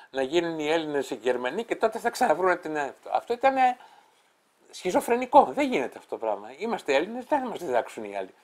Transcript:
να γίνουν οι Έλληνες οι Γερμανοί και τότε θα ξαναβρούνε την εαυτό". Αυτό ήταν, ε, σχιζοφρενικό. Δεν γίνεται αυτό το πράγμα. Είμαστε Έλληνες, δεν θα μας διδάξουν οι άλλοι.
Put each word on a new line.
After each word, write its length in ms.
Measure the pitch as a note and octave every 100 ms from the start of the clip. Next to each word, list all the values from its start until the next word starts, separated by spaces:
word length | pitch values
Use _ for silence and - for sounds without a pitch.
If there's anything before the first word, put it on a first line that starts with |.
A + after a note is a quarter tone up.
| -
να 120 | C3
γίνουν 380 | C3 E3+ E3+ D#3+
οι 80 | D3
Έλληνες 420 | E3 D#3 C#3+ C3+
οι 60 | A#2+
Γερμανοί 480 | A#2 B2 B2 F3
και 120 | A#3 -
τότε 240 | A3+ A3
θα 100 | A#3
ξαναβρούνε 460 | - - D#3 F#3 F3
την 200 | D#3 D3+
εαυτό". 340 | C3+ - -
Αυτό 200 | - -
ήταν, 240 | A#3+ C4+ C4+
ε, 200 | B3+ B3 - - _ _ _ _ _ _ _
σχιζοφρενικό. 720 | - F#3 C#4 C4+ A#3+ B3+ C#4+
Δεν 260 | C3+ F3 C#4+
γίνεται 260 | A3 A#2 -
αυτό 120 | -
το 80 | A2
πράγμα. 360 | A2 G2+ G#2+ C3+
Είμαστε 380 | A3 G3 - C#3
Έλληνες, 300 | F#3+ A#3+ B3
δεν 140 | D4
θα 80 | B3
μας 120 | D#3
διδάξουν 440 | E3+ A#2+ G#2+ -
οι 140 | G#2+ G2+
άλλοι. 160 | F#2+ -